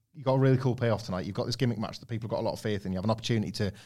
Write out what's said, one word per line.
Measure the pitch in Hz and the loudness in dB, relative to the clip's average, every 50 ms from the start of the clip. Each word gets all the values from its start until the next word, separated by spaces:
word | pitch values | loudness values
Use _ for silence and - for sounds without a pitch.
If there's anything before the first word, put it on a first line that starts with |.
| _ _ - | _ _ -12
you | 160 127 | -4 0
got | 135 127 | 2 4
a | 131 | 6
really | 135 135 131 | 6 6 6
cool | 127 123 131 113 | 6 4 2 0
payoff | - 120 117 107 98 - | 2 2 0 0 0 -2
tonight. | - 92 90 85 | -4 -4 -4 -4
You've | 92 98 | -4 -4
got | - - | -4 -2
this | - 123 | -2 0
gimmick | - 135 120 117 - | 0 0 0 0 -2
match | 110 - - - | -4 -6 -8 -12
that | - | -10
people | - 117 113 113 | -8 -8 -6 -6
have | 98 | -4
got | - - | -4 -2
a | 117 | -2
lot | 104 - | -2 -4
of | - | -2
faith | - 110 104 98 101 | -2 -2 -2 -2 -2
in. | 95 | -2
You | 92 | -4
have | 92 90 | -2 0
an | 107 | 0
opportunity | 110 113 - - 120 110 104 85 107 | 0 0 0 0 0 0 0 -2 -2
to | - 107 95 - - - | -2 -2 -2 -4 -6 -16